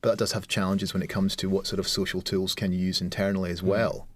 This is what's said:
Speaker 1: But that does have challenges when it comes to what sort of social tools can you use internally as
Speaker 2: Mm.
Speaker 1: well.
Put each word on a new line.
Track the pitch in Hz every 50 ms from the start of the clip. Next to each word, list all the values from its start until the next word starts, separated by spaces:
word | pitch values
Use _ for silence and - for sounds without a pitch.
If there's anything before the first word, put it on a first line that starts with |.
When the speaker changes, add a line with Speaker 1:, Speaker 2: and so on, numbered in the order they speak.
Speaker 1:
But | - 117
that | 113 107
does | 113 101 -
have | 110 95 -
challenges | - 107 98 92 98 98 98 92 -
when | 95
it | 90 -
comes | - 101 95 98 - -
to | - 95
what | 95 98 98
sort | - 107 95
of | 90 -
social | - - 95 - - 92
tools | 92 - - 95 95 92 -
can | - 110 95
you | 90 90
use | 92 92 90 -
internally | 90 87 - - 98 98 101 95 92 90
as | 87 82
Speaker 2:
Mm. | 92 95
Speaker 1:
well. | 98 107 113 92 - - - - -